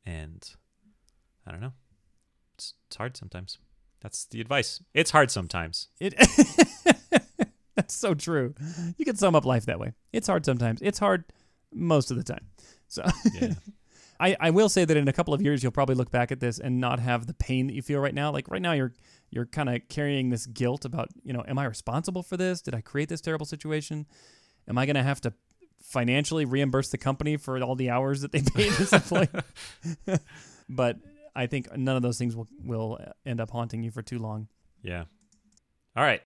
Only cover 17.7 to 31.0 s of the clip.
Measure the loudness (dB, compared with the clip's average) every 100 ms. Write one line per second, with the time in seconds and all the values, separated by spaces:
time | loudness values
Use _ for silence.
17.7 | -4 -2 0 0 0 -2 -2 -4 -4 0
18.7 | 2 0 -4 _ _ _ -6 -6 -4 -2
19.7 | -2 -4 -4 -2 0 0 -2 -6 -2 -2
20.7 | -2 -6 -6 -8 -10 -10 -8 -4 -4 -4
21.7 | -6 -4 -4 -4 -6 -6 -4 -2 -2 -6
22.7 | -8 -6 -4 -4 -6 -4 -4 -4 -8 -4
23.7 | -4 -4 -8 -10 _ -20 _ _ _ -6
24.7 | -2 2 2 2 0 -4 -8 _ _ _
25.7 | _ -6 -2 2 2 2 0 0 2 2
26.7 | 2 0 -2 -2 -2 -2 -2 -2 -4 -2
27.7 | -2 0 2 2 -2 0 2 2 2 2
28.7 | 2 4 4 4 2 2 0 -10 -12 -18
29.7 | -12 -10 -8 -2 -2 -4 -20 -20 -20 _
30.7 | 0 0 0